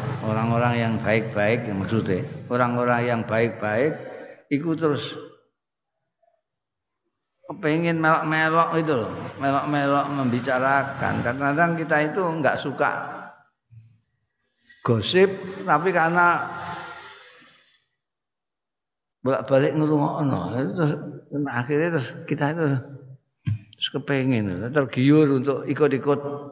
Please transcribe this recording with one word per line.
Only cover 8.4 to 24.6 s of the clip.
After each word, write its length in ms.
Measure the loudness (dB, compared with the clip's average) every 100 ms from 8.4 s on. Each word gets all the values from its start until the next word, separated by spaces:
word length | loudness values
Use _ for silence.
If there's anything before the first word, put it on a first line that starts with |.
| 2 4 2 2
itu 160 | 0 0
loh, 160 | -2 -6 -10 -4
melok-melok 640 | 0 0 0 0 2 2 0 -2
membicarakan. 1040 | 0 0 0 0 2 2 0 -4 -2 -2
Kadang-kadang 560 | -2 -2 -2 2 2 2
kita 220 | 0 2 2
itu 160 | 0
nggak 320 | -2 0 0 0
suka 360 | -4 0 0 0 -8 -12 -16 -20 _ _ _ -20 -20 _ _ _ _ _ _ _ _ -6 0
gosip, 400 | 0 2 4 4 2 -10 -10 0
tapi 240 | 2 4
karena 560 | 2 2 4 4 4 -2 -10 -10 -12 -12 -16 -18 -20 -20 -20 -20 _ _ _ _ _ _ _ _ _ _ _ _ _ _ _ _ _
bolak-balik 560 | -2 -2 2 2 4 2
ngrungokno, 640 | 2 2 0 0 0 0 -2 -4 -4 0
terus 140 | 0 0 -6 -14 -10 -6 -4
akhirnya 480 | -4 -2 0 0 -2
terus 80 | -4 -10
kita 320 | -8 -2 -2 0
itu 80 | 0 0 -4 -16 -20 -20 _ _ -6 -6 -8 -10
terus 140 | -6 -6
kepengen, 720 | -2 0 2 0 0 -4